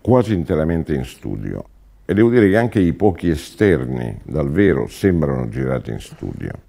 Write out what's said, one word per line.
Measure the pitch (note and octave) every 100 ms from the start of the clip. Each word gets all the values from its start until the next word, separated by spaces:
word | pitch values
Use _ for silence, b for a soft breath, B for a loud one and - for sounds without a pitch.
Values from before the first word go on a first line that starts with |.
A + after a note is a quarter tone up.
quasi | - B2 G#2+
interamente | G2+ D#2 E2 D#2 E2+ D2+
in | D2
studio | B1+ - G#1+ G1+ G1+ G1+ - _ - _
e | -
devo | G2 A#2
dire | A#2+ G2+
che | G2+
anche | A#2 G#2+
i | F2
pochi | - G#2 E2+ F2
esterni | D#2+ - - G#2+ D#2+ B1+ B1+ A#1+ G1+
dal | - D2+ C#2+
vero | D2+ G2+ C#2 A1
sembrano | - G2 F2 D2+ C2 A#1+
girati | A1 C2 C2 B1
in | G#1
studio. | - - G1+ G1+ G1+ G1+